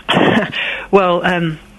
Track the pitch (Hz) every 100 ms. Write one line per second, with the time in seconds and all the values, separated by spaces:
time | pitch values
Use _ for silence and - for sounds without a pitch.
0 | - - - 220 196 - - - - 196
1 | 180 175 180 180 170 156 -